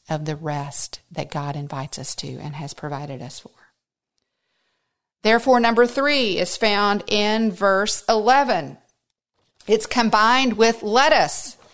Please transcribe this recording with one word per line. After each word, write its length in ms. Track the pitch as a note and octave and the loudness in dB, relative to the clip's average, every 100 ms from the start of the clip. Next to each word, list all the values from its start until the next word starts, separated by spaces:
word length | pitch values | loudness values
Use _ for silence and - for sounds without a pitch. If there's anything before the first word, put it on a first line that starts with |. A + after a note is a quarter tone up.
| - | -8
of 160 | D#3 | -6
the 100 | D3+ | -6
rest 640 | D3 D#3+ D3 C#3+ - - - _ | -8 -6 -6 -6 -8 -8 -12 _
that 180 | D#3+ D3 | -12 -8
God 240 | D3+ C#3+ | -8 -6
invites 460 | C#3+ C#3+ C#3 C#3 - | -8 -8 -10 -10 -10
us 160 | B2+ - | -10 -10
to 200 | C#3+ B2+ | -10 -12
and 180 | D3+ D3 | -12 -12
has 180 | C#3+ | -12
provided 480 | - D3 C#3 C#3+ C3 | -12 -10 -10 -10 -12
us 160 | - - | -14 -16
for. 140 | - _ _ _ _ _ _ _ _ _ _ _ _ _ _ _ _ _ | -18 _ _ _ _ _ _ _ _ _ _ _ _ _ _ _ _ _
Therefore, 380 | G#3+ A#3 C4 B3 | 0 2 4 4
number 260 | A#3 A#3 A#3+ | 4 4 2
three 520 | C4+ C#4+ C#4+ A3+ E3+ | 2 0 2 0 -2
is 180 | F3+ - | -4 -2
found 480 | A3 G3+ G3+ G#3 - | 0 2 2 0 -2
in 460 | G#3 G#3 A3 A3+ | 0 0 0 -2
verse 500 | F3+ G3+ F#3+ G3+ - - | 0 2 2 0 -2 0
eleven. 720 | A3 A3 C4+ B3+ F3+ C3+ - _ _ _ _ _ _ _ _ - | 2 4 4 2 -2 -4 -14 _ _ _ _ _ _ _ _ -2
It's 180 | G#3+ | 0
combined 680 | - B3 A3+ G#3+ A3 B3+ C4 | 0 0 2 4 4 4 2
with 280 | G3+ A3+ A3+ | 4 4 2
"let 300 | G#3 A#3 D4+ | 0 4 4
us." 460 | C4+ D3+ - - - _ | 4 2 -2 -6 -10 _